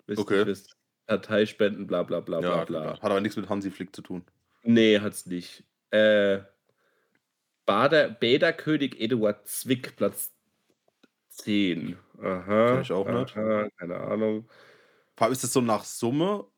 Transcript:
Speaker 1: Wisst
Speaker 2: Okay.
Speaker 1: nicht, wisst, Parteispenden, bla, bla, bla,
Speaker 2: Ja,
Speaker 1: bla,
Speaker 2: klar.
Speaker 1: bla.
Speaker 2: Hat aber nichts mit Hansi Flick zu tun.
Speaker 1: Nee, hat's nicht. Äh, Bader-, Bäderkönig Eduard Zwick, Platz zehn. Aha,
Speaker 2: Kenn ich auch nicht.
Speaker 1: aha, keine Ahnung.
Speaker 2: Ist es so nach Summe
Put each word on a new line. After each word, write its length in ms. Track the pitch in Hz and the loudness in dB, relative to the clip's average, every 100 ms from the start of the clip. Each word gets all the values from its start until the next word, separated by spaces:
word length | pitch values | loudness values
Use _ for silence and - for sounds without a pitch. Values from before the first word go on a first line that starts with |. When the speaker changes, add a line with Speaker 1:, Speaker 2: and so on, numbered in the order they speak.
| - | -10
Speaker 1:
Wisst 140 | 107 | -6
Speaker 2:
Okay. 180 | 101 101 | 0 2
Speaker 1:
nicht, 80 | 104 | 2
wisst, 300 | 98 - _ _ _ - | -2 -8 _ _ _ -4
Parteispenden, 800 | 101 - 110 107 - 104 104 95 | -4 0 0 2 2 0 0 -4
bla, 160 | 90 | -2
bla, 180 | 87 85 | -2 -4
bla, 200 | 82 85 | -4 -2
Speaker 2:
Ja, 140 | 87 87 | 0 0
Speaker 1:
bla, 80 | |
Speaker 2:
klar. 180 | 82 82 | -2 -6
Speaker 1:
bla. 100 | 76 76 | -6 -4
Speaker 2:
Hat 80 | 104 | 0
aber 100 | 98 | 0
nichts 160 | 107 110 | 0 -4
mit 120 | 95 | -4
Hansi 220 | 101 95 | -4 -4
Flick 240 | - 90 | -8 -14
zu 80 | - | -14
tun. 220 | - 90 - _ _ _ | -12 -12 -12 _ _ _
Speaker 1:
Nee, 360 | 117 113 110 104 | 2 6 6 4
hat's 260 | 104 - 90 | 2 -8 -10
nicht. 380 | 90 87 - _ _ - | -10 -10 -20 _ _ -2
Äh, 500 | 107 107 107 101 98 98 _ _ _ _ _ _ _ _ _ _ _ - | 4 6 6 4 0 -4 _ _ _ _ _ _ _ _ _ _ _ 0
Bader-, 420 | 101 135 156 135 | 2 4 4 2
Bäderkönig 920 | 110 - 143 170 160 156 156 135 - | 0 2 4 2 0 -2 -2 -2 -4
Eduard 460 | 113 123 104 104 - | -2 0 0 -2 -8
Zwick, 500 | - 123 127 - - | -10 -2 -4 -4 -4
Platz 360 | 101 - - _ _ _ _ _ _ _ _ _ _ | -4 -4 -12 _ _ _ _ _ _ _ _ _ _
zehn. 680 | - - 104 98 82 - 87 _ - | -12 -2 0 0 -2 -6 -12 _ -10
Aha, 520 | 101 92 92 107 120 | -8 -6 -2 2 4
Speaker 2:
Kenn 100 | 127 | 2
ich 100 | 131 | 0
auch 160 | 90 98 | -2 -2
nicht. 280 | 120 131 107 | -2 -4 -4
Speaker 1:
aha, 320 | 110 107 104 - | -2 -2 -2 -8
keine 200 | 87 92 | -10 -8
Ahnung. 500 | 104 104 110 107 113 - - - _ _ _ - 113 | -4 -2 0 -2 -6 -20 -20 -20 _ _ _ -2 0
Speaker 2:
Ist 140 | 131 | 0
es 80 | 120 | 0
so 80 | 135 | 0
nach 240 | 117 104 | 2 0
Summe 640 | - - 120 143 185 208 - | -2 -6 -2 0 0 -2 -8